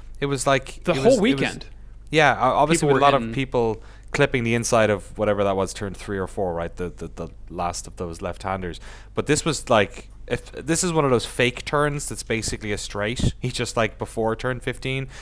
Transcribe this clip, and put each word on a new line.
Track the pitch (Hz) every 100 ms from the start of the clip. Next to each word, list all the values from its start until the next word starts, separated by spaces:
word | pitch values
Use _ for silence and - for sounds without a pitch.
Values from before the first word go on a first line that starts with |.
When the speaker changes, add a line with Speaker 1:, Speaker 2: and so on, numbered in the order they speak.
| - -
Speaker 1:
It | 143
was, | 135
like, | 143 135 - -
Speaker 2:
The | -
Speaker 1:
it | 143
Speaker 2:
whole |
Speaker 1:
was, | 220
it | 254
was |
Speaker 2:
weekend. | 220 139 120 - - - - - -
Speaker 1:
Yeah, | 151 147 104
o-, | 127 104
obviously | 147 165 147
Speaker 2:
People |
Speaker 1:
with | 135
a | 143
Speaker 2:
were |
Speaker 1:
lot |
of | 139
Speaker 2:
hitting | 113
Speaker 1:
people | 120 131 127 113 107 - - -
clipping | - 139 131
the | 117 120
inside | 110 117 107
of | 98 - -
whatever | 104 101
that | 101 95
was, | 92
turn | - 101
three | 90 - 98
or | 92
four, | - 92
right? | 82 85
The, | - 90
the, | - 82
the | - 82 - -
last | 85 87 85 85
of |
those | - 87 82
left-handers. | 92 - 98 95 90 82 - - -
But | - 104
this | 147
was, | 165 131 -
like, | 113 98 - - - -
if, | 120 -
this | - 131 160
is | 185
one | 160
of | 143
those | 117 -
fake | - 123 -
turns | - 147 147 143 -
that's | 113
basically | - 113 104 117 107
a | 101
straight. | - 101 104 127 - -
<laughs> |
He | 127
just, | 120 120 117
like, | 110 -
before | 113 - 110
turn | 113 127 123
fifteen, | 131 - 135 135 135 -